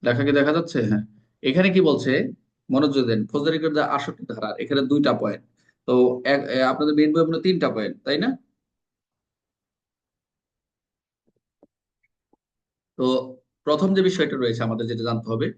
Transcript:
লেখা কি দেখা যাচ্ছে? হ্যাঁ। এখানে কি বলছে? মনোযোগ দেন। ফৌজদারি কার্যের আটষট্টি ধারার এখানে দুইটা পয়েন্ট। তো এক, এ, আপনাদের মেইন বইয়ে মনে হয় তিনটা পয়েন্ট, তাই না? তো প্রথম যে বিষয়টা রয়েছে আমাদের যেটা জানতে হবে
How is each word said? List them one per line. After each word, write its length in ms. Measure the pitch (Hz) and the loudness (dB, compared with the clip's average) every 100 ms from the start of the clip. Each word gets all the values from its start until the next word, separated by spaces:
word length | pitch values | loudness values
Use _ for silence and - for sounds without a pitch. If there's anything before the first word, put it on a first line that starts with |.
লেখা 200 | - 120 | 0 0
কি 80 | 143 | 2
দেখা 220 | 143 139 | 4 4
যাচ্ছে? 280 | 156 165 143 | 2 0 -2
হ্যাঁ। 220 | 107 107 107 - _ _ | 0 0 -2 -14 _ _
এখানে 280 | 139 143 190 | -2 2 4
কি 120 | 185 | 4
বলছে? 460 | 165 131 127 135 214 - _ _ _ | 4 2 0 -2 -2 -8 _ _ _
মনোযোগ 340 | 131 147 139 123 | 0 2 2 0
দেন। 200 | 110 107 | 0 -2
ফৌজদারি 340 | 147 143 160 | -2 -2 -2
কার্যের 240 | 156 151 | -2 -2
আটষট্টি 400 | 127 139 - - - | -2 -2 -6 -12 -12
ধারার 260 | 117 107 113 | -8 -8 -8
এখানে 220 | - 139 | -4 -2
দুইটা 320 | 131 143 143 | 0 2 2
পয়েন্ট। 320 | 113 104 101 _ _ _ _ - | 0 -2 -6 _ _ _ _ 0
তো 360 | 127 127 123 131 | 4 4 2 0
এক, 160 | 139 143 | 0 0
এ, 120 | 127 | 0
আপনাদের 340 | 131 131 151 147 | 0 2 0 2
মেইন 180 | 151 | 2
বইয়ে 120 | 156 160 | 2 2
মনে 120 | 165 | 0
হয় 60 | |
তিনটা 260 | 185 180 143 | 0 2 0
পয়েন্ট, 340 | 107 104 - | -2 -6 -6
তাই 140 | - 147 | -4 -2
না? 200 | 226 262 _ _ _ _ _ _ _ _ _ _ _ _ _ _ _ _ _ _ _ _ _ _ _ _ _ _ _ _ _ _ _ _ _ _ _ _ _ _ _ _ _ _ _ _ _ - | -2 -4 _ _ _ _ _ _ _ _ _ _ _ _ _ _ _ _ _ _ _ _ _ _ _ _ _ _ _ _ _ _ _ _ _ _ _ _ _ _ _ _ _ _ _ _ _ -4
তো 400 | 127 127 131 - _ _ | 0 0 -4 -16 _ _
প্রথম 300 | - 151 190 | -2 0 2
যে 80 | 190 | 2
বিষয়টা 340 | 190 180 151 139 | 2 0 -2 -2
রয়েছে 260 | 120 113 | -2 -2
আমাদের 240 | 117 113 113 | -2 -2 -4
যেটা 160 | 113 | -4
জানতে 260 | 113 113 110 | -4 -4 -4
হবে 240 | 110 170 | -4 -4